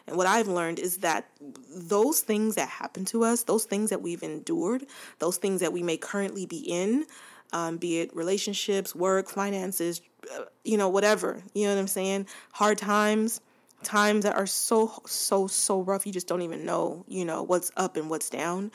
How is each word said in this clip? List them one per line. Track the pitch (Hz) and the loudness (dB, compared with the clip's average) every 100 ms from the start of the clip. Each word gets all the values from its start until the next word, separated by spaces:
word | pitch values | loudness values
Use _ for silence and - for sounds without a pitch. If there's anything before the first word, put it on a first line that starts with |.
and | - 165 | -4 2
what | 185 | 4
I've | 220 208 | 4 2
learned | 175 165 165 | 0 -2 -2
is | 180 185 | -4 0
that | 180 147 - - 143 - - | 0 0 -4 -18 -20 -18 -16
those | 175 170 208 247 320 | -10 0 4 4 2
things | - 208 220 | 0 2 2
that | 196 139 | 0 -2
happen | - - 185 | -6 -8 -6
to | 185 226 | -2 2
us, | 226 233 | 2 2
those | - 214 | 2 0
things | - 202 214 | 0 -2 0
that | 196 | -2
we've | 170 170 | -4 -6
endured, | 160 156 - 170 170 254 277 - - - | -6 -8 -2 0 0 -2 -4 -18 -16 -4
those | - - | -2 0
things | 202 185 | -2 0
that | 170 | 0
we | 175 | 0
may | 175 | -2
currently | 165 - 202 196 196 | -2 -4 -4 -4 -4
be | 180 165 | -8 -8
in, | 175 175 196 254 311 - - - - | -4 -2 2 0 -2 -12 -20 -20 -8
um, | 170 165 165 | -4 -4 -4
be | 175 165 | -2 -2
it | 170 | -2
relationships, | - 185 196 202 196 - 196 190 | -4 -2 0 -2 -4 0 0 -2
work, | 156 185 190 190 | -2 2 2 0
finances, | 202 202 196 185 190 170 170 _ _ - | -4 -2 -2 -4 -2 -2 -4 _ _ -14
uh, | 147 - _ | -12 -14 _
you | - 214 | 0 2
know, | 190 | 4
whatever, | 196 208 208 - - 185 | 4 4 4 0 -6 -6
you | 202 | -2
know | 202 | 2
what | 202 | 2
I'm | 190 | 0
saying? | 196 190 196 196 - - | -2 0 -2 -4 -12 -10
Hard | - 208 202 | 2 2 4
times, | 202 208 214 214 220 - _ _ _ _ | 2 4 4 2 0 -2 _ _ _ _
times | - 208 208 214 | 0 4 4 4
that | 202 | 2
are | - | 2
so, | 196 - - 226 220 - - | 0 -2 2 4 2 -2 -8
so, | - - 196 190 | -4 2 2 2
so | - - 190 | 0 2 0
rough, | 185 196 | 0 -2
you | 208 | -2
just | 185 - | -6 -2
don't | 180 | -2
even | 170 160 | -2 -6
know, | 170 170 170 156 - | -2 0 0 -4 -8
you | 190 | -6
know, | 170 160 | -4 -2
what's | - 180 175 - | 2 2 0 -2
up | 185 | -2
and | 170 156 | -2 -4
what's | 156 - | -4 -4
down. | 131 160 180 202 | -4 -2 -2 -6